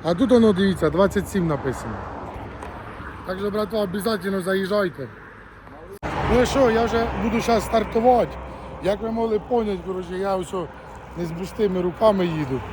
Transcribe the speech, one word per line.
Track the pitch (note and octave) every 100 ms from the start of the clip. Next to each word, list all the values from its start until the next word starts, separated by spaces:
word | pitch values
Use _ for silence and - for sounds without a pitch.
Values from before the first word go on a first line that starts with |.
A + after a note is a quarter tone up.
А | D#3
тут | F3 A#3+
воно, | A#3+ A3+
дивіться, | F#3 G3 F3 D#3+
двадцять | D#3 G3 G3+ -
сім | G3 E3+
написано. | C#3+ C3+ A#2 A2 G#2 - - - - - - - - - - - - -
Так | F#3
що, | G3+
братва, | G#3 G#3+ A3
обов'язково | G#3 G3 G3 G#3+ F#3 F#3+
заїжджайте. | F3+ F#3+ F#3+ G#3 F#3+ C#3+ B2 - - - - - - - - - - - -
Ну | A#3
і | B3
що, | C#4 B3+
я | A3 A#3
вже | A3+ A#3 G3+
буду | A3 A3+
зараз | A3 A3+
стартувати. | - A3+ G#3+ A#3 A#3+ A#3+ E3+ - - - - -
Як | E3 G3+
ви | A3+
могли | A3+ A3+ G#3+
поняти, | - A#3+ G#3+ F#3+ F3
коротше, | F#3 F3 F#3
я | G3 F#3+
ось | F#3
о | F#3+ D#3+ - - - - -
не | F3
з |
пустими | E3+ F#3+ - G#3 F#3
руками | F3+ - G#3+ G3 F3+
їду. | D#3+ C#3+ C3 G2